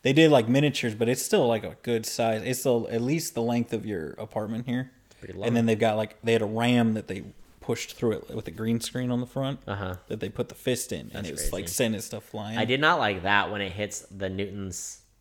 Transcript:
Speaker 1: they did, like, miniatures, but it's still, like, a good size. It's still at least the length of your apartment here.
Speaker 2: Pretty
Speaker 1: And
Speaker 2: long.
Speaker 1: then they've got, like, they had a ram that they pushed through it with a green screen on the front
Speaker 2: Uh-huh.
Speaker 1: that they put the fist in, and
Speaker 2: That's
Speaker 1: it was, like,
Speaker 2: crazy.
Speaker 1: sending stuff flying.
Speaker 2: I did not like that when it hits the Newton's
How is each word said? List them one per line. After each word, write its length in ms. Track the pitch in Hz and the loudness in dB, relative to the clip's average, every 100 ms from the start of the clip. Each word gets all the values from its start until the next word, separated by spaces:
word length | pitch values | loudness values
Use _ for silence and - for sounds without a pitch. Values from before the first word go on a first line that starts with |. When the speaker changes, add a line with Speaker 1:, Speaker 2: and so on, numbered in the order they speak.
Speaker 1:
they 100 | 131 | 4
did, 180 | 139 160 | 8 8
like, 180 | 139 110 | 8 6
miniatures, 460 | 135 147 143 120 | 4 4 2 -4
but 140 | 107 117 | 0 0
it's 140 | 131 | 2
still, 240 | - 208 123 | 2 4 4
like, 180 | 110 | 2
a 120 | 98 - | -2 -8
good 220 | - 113 110 | -2 -2 -2
size. 360 | - 113 110 | 0 0 0
It's 160 | 101 123 | -2 -2
still 280 | 139 120 - | 2 2 2
at 100 | 113 | -2
least 320 | 123 160 160 | 0 -2 -2
the 60 | - | -2
length 300 | 117 120 117 | 0 0 0
of 140 | 110 104 | -4 -4
your 240 | 95 78 | -6 -6
apartment 540 | - 107 110 107 120 127 | -10 -8 -6 -4 -6 -4
here. 240 | 123 131 _ _ - | -4 -4 _ _ -20
Speaker 2:
Pretty 140 | - | -14
Speaker 1:
And 80 | - | -4
Speaker 2:
long. 120 | 110 | 0
Speaker 1:
then 120 | 117 113 | 2 2
they've 120 | 110 | 4
got, 180 | 113 107 | 2 2
like, 200 | 110 - | -4 -4
they 100 | 117 | 2
had 80 | 117 | 2
a 40 | 107 | 2
ram 460 | 110 120 123 113 | 0 4 4 4
that 140 | 110 - | 0 -4
they 160 | 95 95 - - - | -10 -10 -18 -20 -12
pushed 320 | - 113 - - | -6 -4 -6 -2
through 160 | 120 | 0
it 220 | 101 - | 0 -6
with 120 | 110 95 | -10 -8
a 20 | |
green 300 | 87 110 117 | -4 0 0
screen 300 | - 131 123 | -2 -4 -2
on 100 | 123 | -2
the 60 | 123 | -4
front 340 | 135 135 135 - | -4 -4 -6 -8
Speaker 2:
Uh-huh. 280 | 101 92 90 - | -6 -6 -8 -8
Speaker 1:
that 120 | 110 | -8
they 80 | 95 | -6
put 200 | - 120 | -6 -8
the 40 | |
fist 380 | - - 123 - | -4 -2 -2 -4
in, 80 | 82 | -8
and 100 | 57 | -8
Speaker 2:
That's 160 | - 92 | -8 -8
Speaker 1:
it 40 | |
was, 200 | 73 - | -4 -4
like, 120 | 92 | -4
Speaker 2:
crazy. 100 | - | -4
Speaker 1:
sending 260 | - 117 104 | -2 0 0
stuff 240 | - 107 | -6 -12
flying. 340 | - 107 104 110 | -10 -10 -6 -2
Speaker 2:
I 60 | |
did 160 | 110 131 | 0 4
not 180 | 156 175 | 4 4
like 240 | 110 95 | 2 0
that 280 | 90 101 90 | 2 2 2
when 100 | 101 | -4
it 100 | 98 | -6
hits 280 | 92 104 - - | -4 -6 -8 -14
the 180 | 95 95 | -8 -6
Newton's 720 | 95 101 101 95 90 - - _ _ | -4 -6 -6 -8 -8 -12 -16 _ _